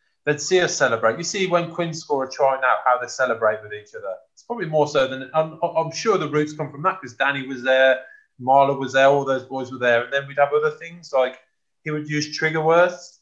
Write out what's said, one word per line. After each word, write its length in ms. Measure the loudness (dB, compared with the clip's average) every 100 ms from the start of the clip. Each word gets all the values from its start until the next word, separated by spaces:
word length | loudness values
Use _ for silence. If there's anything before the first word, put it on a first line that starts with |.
| _ _
They'd 160 | -4 -2
see 200 | 2 2
us 140 | 2
celebrate. 440 | 2 0 2 0 0
You 40 |
see 220 | -4 -2 0
when 240 | 0 0
Quins 300 | -4 -6 -6
score 240 | -4 -4
a 60 | -4
try 280 | 0 0 2
now, 180 | 2 2
how 160 | 2 0
they 100 | -2
celebrate 540 | -4 -2 0 0 0
with 120 | -6
each 200 | -14 -14
other. 200 | -14 -12 -12 _
It's 100 | _
probably 220 | -12 -8
more 220 | -2 0 2
so 180 | 2 0
than, 240 | -2 -4
I'm, 240 | -2 -2 -2
I'm 280 | -4 -2 -4
sure 240 | -4 0 0
the 140 | 0
roots 240 | -2 -2
come 160 | -4 -10
from 120 | -4
that 140 | -4 -4
'cause 140 | -8
Danny 340 | -4 -2 -2 -6
was 160 | -4
there, 380 | 2 4 6 4 -2 -20 _ -8
Marla 380 | 2 4 4 2
was 160 | 0
there, 120 | 4 6
all 180 | 4 2
those 180 | -4
boys 260 | -4 -8 -8
were 60 | -2
there. 260 | 2 2
And 80 | 0
then 140 | -4 -2
we'd 120 | 0
have 160 | 2
other 160 | 2 0
things 420 | -4 -14 -18 -4
like 280 | 0 0 -2 _ _ _ _
he 80 | -8
would 180 | -6 -4
use 260 | -4 -4
trigger 280 | -4 -2 0
words. 580 | 4 4 4 0 -16 _